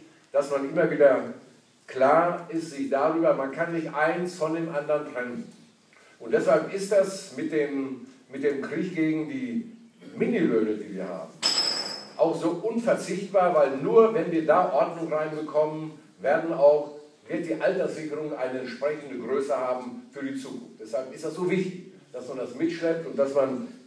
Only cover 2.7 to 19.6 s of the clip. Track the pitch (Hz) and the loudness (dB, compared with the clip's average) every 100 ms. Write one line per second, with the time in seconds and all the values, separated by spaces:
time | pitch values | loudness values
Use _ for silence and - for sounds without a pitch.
2.7 | 143 135 139 151 160 165 139 135 139 165 | -6 -2 0 2 2 2 2 -2 -4 -4
3.7 | 170 156 147 156 180 180 - 156 165 165 | -2 -4 0 0 0 -4 -4 -4 -2 -4
4.7 | 147 147 147 147 127 123 120 - - - | -4 0 -2 -2 -8 -8 -8 -12 -18 -20
5.7 | _ _ _ - _ 117 139 - 151 - | _ _ _ -20 _ -2 0 4 2 2
6.7 | 190 190 202 190 - - 127 160 156 143 | -6 2 2 2 -2 -12 -8 -4 -2 0
7.7 | 139 135 123 - - _ 135 143 131 117 | -2 -6 -8 -14 -20 _ -4 -2 -2 -4
8.7 | 156 180 160 156 156 143 135 123 113 - | -4 -4 0 0 0 -4 -6 -4 -4 -6
9.7 | - - _ - - - 220 165 90 110 | -16 -20 _ -18 -2 0 2 4 4 2
10.7 | 104 - 92 90 85 - - - - - | -2 -6 -8 -8 -8 -12 -2 0 2 0
11.7 | - - - - - 160 165 165 175 220 | -2 -6 -10 -14 2 2 4 0 0 -2
12.7 | 233 - 151 - 190 202 196 180 156 139 | 0 2 0 0 -6 0 4 4 6 4
13.7 | 135 160 226 220 160 165 160 147 170 180 | 2 4 8 8 6 0 0 4 4 6
14.7 | 139 170 160 160 151 156 151 151 151 156 | 2 2 0 -4 -2 -2 -4 -2 0 0
15.7 | 156 156 - - _ 120 160 165 143 143 | 0 -10 -12 -20 _ 0 0 0 6 6
16.7 | 151 - - - _ - - 165 156 - | 6 2 -10 -20 _ -8 -6 -4 0 0
17.7 | 190 156 156 156 147 156 123 127 127 120 | 0 -2 -4 -8 -6 -6 -6 -6 -6 -8
18.7 | 117 143 151 139 123 117 135 135 135 | -4 -4 -4 -8 -10 -4 -2 0 -2